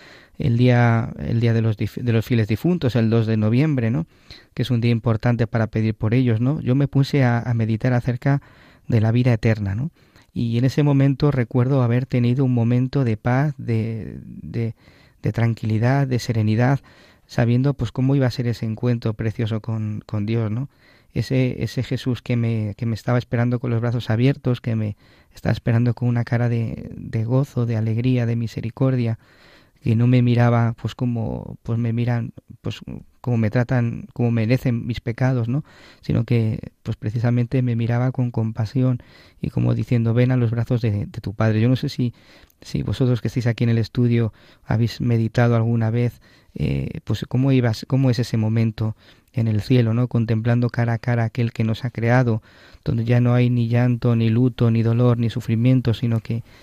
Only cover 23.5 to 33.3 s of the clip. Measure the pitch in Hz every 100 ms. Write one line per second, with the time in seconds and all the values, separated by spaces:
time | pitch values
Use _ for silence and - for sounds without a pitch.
23.5 | 120 123 113 120 120 - 113 131 - 127
24.5 | 123 117 113 107 - _ _ _ - -
25.5 | 113 - 113 120 113 120 120 117 117 120
26.5 | 117 113 - - - - 113 110 131 139
27.5 | - 117 113 110 110 127 127 117 117 113
28.5 | - 110 - 135 131 117 110 _ _ -
29.5 | - _ _ 120 113 120 127 123 120 120
30.5 | 120 117 113 110 - 123 117 110 62 50
31.5 | - - 117 117 113 120 117 117 - -
32.5 | - 110 - - 58 - _ -